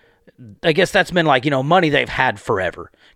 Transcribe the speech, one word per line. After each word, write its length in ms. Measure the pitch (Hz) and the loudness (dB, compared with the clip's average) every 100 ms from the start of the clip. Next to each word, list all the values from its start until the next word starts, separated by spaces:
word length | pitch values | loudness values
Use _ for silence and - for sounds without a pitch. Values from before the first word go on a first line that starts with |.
| _ _ _ _ 123 101 | _ _ _ _ -20 -6
I 80 | 175 | -2
guess 220 | 156 175 | 0 0
that's 180 | 196 180 | 0 0
been, 160 | 175 160 | 0 2
like, 180 | 131 | 2
you 60 | 139 | 2
know, 140 | 135 | -2
money 240 | 139 185 160 | 2 2 4
they've 200 | 139 120 | 0 -2
had 300 | - 131 107 | -2 -2 -2
forever. 540 | - 104 90 87 82 _ _ | -4 -2 -2 -6 -16 _ _